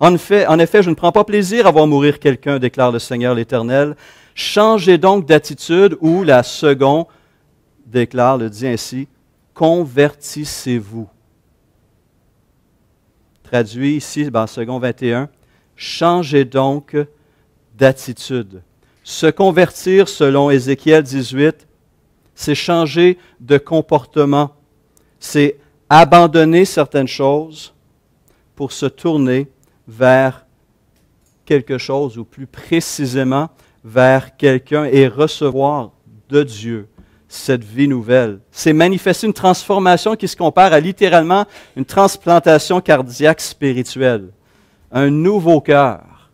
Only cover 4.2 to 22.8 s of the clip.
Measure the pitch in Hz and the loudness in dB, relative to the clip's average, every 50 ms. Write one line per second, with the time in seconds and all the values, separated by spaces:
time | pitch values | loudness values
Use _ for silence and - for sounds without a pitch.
4.2 | _ _ _ - - - - 202 208 220 226 214 165 185 180 160 151 190 196 202 | _ _ _ -12 -10 -4 0 0 2 2 2 2 2 4 2 4 4 2 2 2
5.2 | 160 135 160 151 - - 147 - - - 165 180 196 202 160 - 160 160 165 185 | 2 2 2 2 2 0 -10 -14 -6 -2 0 2 2 2 2 0 -2 0 0 0
6.2 | 190 156 135 123 120 - - - 160 147 139 127 135 135 143 160 170 - _ _ | 2 4 4 4 2 0 -4 -2 0 0 2 2 2 0 0 0 -2 -6 _ _
7.2 | _ _ _ _ _ _ _ _ _ _ _ _ _ 117 110 127 117 113 - 123 | _ _ _ _ _ _ _ _ _ _ _ _ _ -6 -4 -4 -4 -2 -2 0
8.2 | 120 127 135 127 113 110 104 104 127 131 117 110 - - 127 131 139 - _ _ | 0 0 0 0 -4 -8 -8 -8 -6 -6 -6 -6 -8 -10 -12 -12 -12 -12 _ _
9.2 | _ _ _ _ _ _ _ - 165 160 165 175 170 139 120 135 143 147 - _ | _ _ _ _ _ _ _ -2 0 0 0 0 -2 -2 0 2 2 2 0 _
10.2 | - - - 151 151 - - - - 131 123 120 104 98 113 117 110 98 _ _ | -16 -16 -12 -12 -12 -12 -12 -10 -8 -6 -6 -6 -6 -8 -14 -14 -16 -16 _ _
11.2 | _ _ _ _ _ _ _ _ _ _ _ _ _ _ _ _ _ _ _ _ | _ _ _ _ _ _ _ _ _ _ _ _ _ _ _ _ _ _ _ _
12.2 | _ _ _ _ _ _ _ _ _ _ _ _ _ _ _ _ _ _ _ _ | _ _ _ _ _ _ _ _ _ _ _ _ _ _ _ _ _ _ _ _
13.2 | _ _ _ _ _ _ - 123 117 104 110 123 135 143 151 151 139 - - 147 | _ _ _ _ _ _ -4 -4 -4 -4 -6 -6 -4 -4 -4 -4 -6 -8 -8 -8
14.2 | 147 143 120 113 110 107 - 127 117 113 127 127 123 123 113 - 131 120 117 123 | -6 -4 -4 -4 -4 -4 -6 -10 -10 -8 -8 -6 -6 -6 -6 -6 -4 -4 -4 -4
15.2 | 139 147 _ _ _ _ _ _ _ _ _ - - - - - 170 170 175 180 | -6 -8 _ _ _ _ _ _ _ _ _ -18 -16 -14 -8 -4 -2 0 0 0
16.2 | 175 135 147 143 135 120 127 135 135 135 139 147 143 _ - 147 147 143 _ _ | -2 -2 0 0 0 0 -2 -2 -2 -2 -4 -6 -8 _ -6 -6 -6 -6 _ _
17.2 | _ _ _ _ _ _ _ _ _ _ _ 107 135 131 135 - - - 120 - | _ _ _ _ _ _ _ _ _ _ _ 0 2 2 2 0 -6 -16 -16 -14
18.2 | - - 131 123 113 95 95 92 - _ _ _ _ _ _ _ _ - - - | -12 -8 -8 -8 -8 -10 -14 -20 -20 _ _ _ _ _ _ _ _ -18 -6 -2
19.2 | 160 156 151 - 196 190 170 170 180 - - - - 185 190 196 190 196 - - | 0 0 0 2 2 2 4 2 2 2 0 -4 -4 0 2 2 2 2 0 0
20.2 | 151 139 139 139 143 143 139 135 123 135 139 131 - 156 156 156 147 127 135 139 | 0 2 2 2 2 2 2 0 0 -2 -4 -2 0 2 4 4 2 0 -4 -8
21.2 | 123 - 131 135 143 160 156 _ _ _ _ _ _ _ _ _ _ _ _ _ | -8 -6 -2 0 0 0 0 _ _ _ _ _ _ _ _ _ _ _ _ _
22.2 | _ _ _ - - 151 147 - - - 170 170 | _ _ _ -12 -6 -6 -6 -4 -4 -2 -2 -2